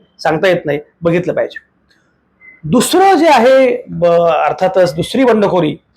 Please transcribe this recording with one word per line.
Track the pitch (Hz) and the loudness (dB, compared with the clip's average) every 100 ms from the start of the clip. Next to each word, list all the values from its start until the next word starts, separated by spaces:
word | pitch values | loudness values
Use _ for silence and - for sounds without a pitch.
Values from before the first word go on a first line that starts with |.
| _ - | _ -8
सांगता | 165 156 190 | -4 -2 0
येत | 170 156 | -2 -4
नाही, | 143 - _ | -8 -10 _
बघितलं | 170 170 180 | -4 -2 -2
पाहिजे. | - 113 - - _ _ _ _ _ _ _ - - 151 | -4 -6 -8 -20 _ _ _ _ _ _ _ -20 -16 -4
दुसरं | 226 - 359 392 | -2 0 2 2
जे | 359 330 | 4 4
आहे, | 262 240 262 254 247 - | 4 4 4 2 -2 -8
ब-, | 170 170 170 170 151 147 | -4 0 2 2 0 -2
अर्थातच | 147 185 185 180 160 | -2 -2 0 0 -2
दुसरी | 170 233 | -6 0
बंडखोरी | 262 214 202 180 156 143 _ | 0 2 0 0 -2 -6 _